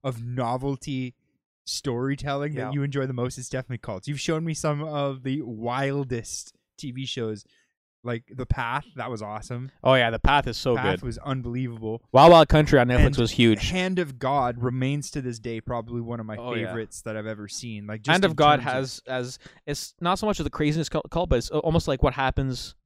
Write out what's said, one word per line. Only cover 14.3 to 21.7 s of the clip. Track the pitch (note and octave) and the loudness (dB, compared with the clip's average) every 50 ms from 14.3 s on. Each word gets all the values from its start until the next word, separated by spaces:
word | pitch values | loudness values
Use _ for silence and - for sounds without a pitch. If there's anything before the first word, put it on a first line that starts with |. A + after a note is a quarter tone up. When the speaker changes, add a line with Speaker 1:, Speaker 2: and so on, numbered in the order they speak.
| C#3 C#3+ B2+ B2 A#2+ A#2+ | 0 0 0 -2 -2 -2
Speaker 1:
remains | A#2+ B2+ B2 C3 B2+ C3+ C#3+ D3 C#3 - | -4 -4 -2 -2 -2 -2 -2 -4 -6 -8
to | - D3+ | -8 -8
this | B2+ B2 A#2+ A2 | -6 -6 -8 -8
day | G#2+ B2 A2+ A2+ | -8 -8 -8 -8
probably | - - B2 A#2 A2 A#2 A#2+ A#2+ | -8 -6 -6 -6 -6 -6 -8 -8
one | A#2 A#2 A#2+ A#2 | -6 -6 -8 -8
of | A2 | -8
my | A2 G#2+ | -10 -10
Speaker 2:
Oh, | A2 A#2 B2 | -10 -8 -6
yeah. | A#2+ A#2 A2+ | -6 -6 -6
Speaker 1:
favorites | A2+ A2 A2+ A2 G#2+ - - | -6 -6 -8 -8 -10 -12 -14
that | - A2+ A2 | -12 -8 -8
I've | G#2+ G#2+ | -8 -6
ever | A2 A2 G#2 G#2 G2+ | -8 -8 -10 -10 -12
seen. | - - - A#2+ A2 G#2+ G#2 | -12 -12 -10 -10 -10 -10 -10
Like, | G#2 G#2+ A2 | -10 -10 -8
just | G#2 D3 | 0 2
Speaker 2:
Hand | E3 F#3+ G3 | 2 4 4
of | - A#2 | 2 2
God | - D3+ D3 D3+ C#3 | 6 6 6 6 4
Speaker 1:
in | A#2+ | 2
terms | C#3+ B2+ C3 C3+ C3 - - _ | -2 -2 -4 -4 -6 -8 -14 _
of | - C3 | -8 -6
Speaker 2:
has, | B2+ B2 B2 | -6 -6 -6
as | B2+ - - - _ _ _ | -10 -16 -20 -20 _ _ _
it's | - D3 - - - _ _ | -10 -8 -8 -10 -16 _ _
not | E3+ E3+ F#3+ - | -2 -2 -2 0
so | - | 0
much | G#3+ G#3 - | -2 -2 -2
of | D#3+ | -4
the | C#3+ | -6
craziness | - - D#3 D3 D3+ E3 D#3 - | -2 0 0 0 0 0 -4 -2
cult, | - D#3 - - | -4 -6 -6 -4
cult, | - E3 F3+ F3 | -4 -4 0 2
but | - A#2+ | 2 0
it's | - - | 0 -2
a-, | - D3+ | -4 -2
almost | - D#3+ | 0 2